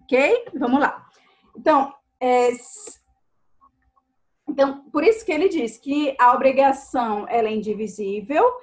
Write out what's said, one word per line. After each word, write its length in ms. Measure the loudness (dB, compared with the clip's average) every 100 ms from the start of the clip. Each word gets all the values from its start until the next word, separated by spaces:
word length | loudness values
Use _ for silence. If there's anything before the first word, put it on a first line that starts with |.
Ok? 420 | _ 0 2 2 -2
Vamos 260 | -6 -2 0
lá. 260 | 0 -4 -16 _ _ _ _ -4
Então, 380 | 2 2 0 -8 _ _
é, 300 | 0 2 2
s-, 480 | -2 -12 -20 -20 -20 _ _ _ _ _ _ _ _ _ _ _ _ _ _ -8
então, 420 | -2 -2 -2 -8
por 120 | 0
isso 220 | 2 2 -2
que 60 |
ele 180 | -2 0
diz 280 | -2 -4 -8
que 380 | -6 -4 -2 2
a 140 | 4
obrigação, 920 | 4 2 4 2 0 -4 -4 -4 -4 -4
ela 180 | -2 -2
é 60 |
indivisível, 920 | -4 -6 -6 -8 -8 -8 -8 -4 0 2 0